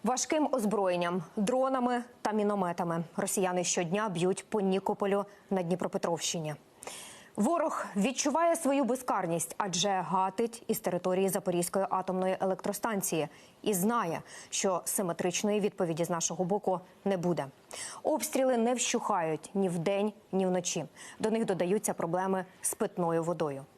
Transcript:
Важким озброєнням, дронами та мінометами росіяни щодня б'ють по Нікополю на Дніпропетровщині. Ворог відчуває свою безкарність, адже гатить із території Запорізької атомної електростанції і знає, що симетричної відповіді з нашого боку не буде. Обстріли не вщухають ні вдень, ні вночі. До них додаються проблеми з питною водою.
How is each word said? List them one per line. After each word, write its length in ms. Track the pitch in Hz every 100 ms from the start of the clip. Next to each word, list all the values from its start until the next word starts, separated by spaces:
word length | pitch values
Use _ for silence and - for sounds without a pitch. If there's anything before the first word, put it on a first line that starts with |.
Важким 440 | 208 254 - 311 285
озброєнням, 680 | 262 208 208 190 175 175 180 160 -
дронами 640 | 202 254 262 262 247 240 233 -
та 100 | 220
мінометами 720 | 214 208 202 180 175 175 170 160 -
росіяни 480 | - - 185 180
щодня 440 | 175 - 175 202 220
б'ють 360 | 165 180 196 -
по 120 | 220
Нікополю 640 | 190 190 190 208 202 202 196 - -
на 120 | 190
Дніпропетровщині. 920 | 170 175 180 196 180 165 - 175 151 151 - - - - - - - -
Ворог 500 | 214 339 302 - - 202
відчуває 600 | 214 254 302 285 339 330
свою 280 | 254 277
безкарність, 680 | 240 254 - 220 180 165 - -
адже 300 | 208 175 202
гатить 760 | 190 165 185 190 196 233 - -
із 100 | 220
території 500 | 190 175 185 185 190
Запорізької 580 | 190 190 175 175 196 190
атомної 460 | 190 185 185 185 185
електростанції 880 | 190 185 - 202 240 202 - 165 147 - - -
і 120 | -
знає, 480 | 196 202 240 180 147 - - -
що 320 | - 196 175
симетричної 760 | - - 185 165 180 170 214 208
відповіді 440 | 196 - 180 160
з 60 | 170
нашого 340 | 170 - 165
боку 360 | 180 202 196 180 180 -
не 120 | 196 190
буде. 300 | 175 160 139 - - - - -
Обстріли 540 | - 302 - - 262 240
не 180 | 226
вщухають 760 | 247 - 233 - 196 160 151 -
ні 140 | 196 190
вдень, 440 | 175 165 196 208 208 -
ні 140 | 185 185
вночі. 380 | 185 175 175 147 - - -
До 100 | 220
них 140 | 220
додаються 500 | 220 180 175 208 -
проблеми 500 | 180 175 180 190 190 185 -
з 120 | -
питною 480 | - 208 - 170 165
водою. 400 | 165 165 160 135 143